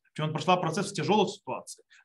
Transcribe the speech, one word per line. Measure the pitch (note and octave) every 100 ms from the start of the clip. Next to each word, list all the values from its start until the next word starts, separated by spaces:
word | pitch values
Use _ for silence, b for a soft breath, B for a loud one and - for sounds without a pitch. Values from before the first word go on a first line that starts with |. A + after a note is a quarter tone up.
| _
Причем | - D#3
она |
прошла | D#3 F#3 F3+
процесс | E3 D#3+ -
в |
тяжелой | - D3 G#3+ -
ситуации, | - - G#2 - - _ b